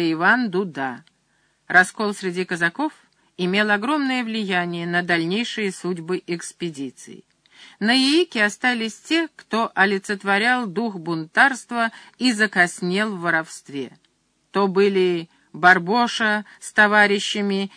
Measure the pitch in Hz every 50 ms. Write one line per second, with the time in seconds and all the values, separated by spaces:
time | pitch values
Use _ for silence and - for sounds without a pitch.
0 | 170 165 160 156 175 190 226 247 247 220 170 185 208 180 139 139 135 131 123 131
1 | - _ _ _ _ _ _ _ _ _ _ _ _ _ - 180 185 - - -
2 | 220 208 202 - 196 185 175 185 185 - 185 165 170 170 - - 285 311 - _
3 | _ _ _ _ _ _ _ - 180 180 190 208 214 214 208 202 202 - 311 302
4 | 277 262 254 254 240 220 220 226 208 190 190 180 175 175 170 170 170 175 175 175
5 | 180 175 175 165 165 165 185 220 240 233 - - 214 190 185 - - 180 185 170
6 | 160 160 185 185 - - 175 170 - - - _ 175 175 156 139 139 127 - -
7 | - - - - - _ _ _ _ _ _ - - - - _ 196 220 247 262
8 | 262 269 294 330 359 - - 240 208 208 202 - - 254 247 233 220 220 - -
9 | _ - 311 330 330 302 - - - _ - 220 233 - - 180 190 202 196 190
10 | - - 208 196 - 196 196 202 220 240 254 247 240 202 160 196 233 226 196 180
11 | 156 165 170 160 160 160 _ 214 247 277 262 226 - _ 240 233 226 220 - -
12 | - - _ _ 233 254 233 208 214 196 - 190 175 170 - - 185 175 180 196
13 | 214 220 202 180 170 170 165 160 160 - - - - - 139 139 131 113 - _
14 | _ _ _ _ _ _ _ _ _ _ - 190 202 196 180 190 202 202 196 190
15 | 185 180 175 170 165 - _ _ _ _ - 151 165 180 185 185 170 170 208 240
16 | 240 226 - - 233 214 208 214 208 - - - - - - - 208 208 208 208
17 | 208 202 202 202 196 - - 208 202 202 196 196 196 196 -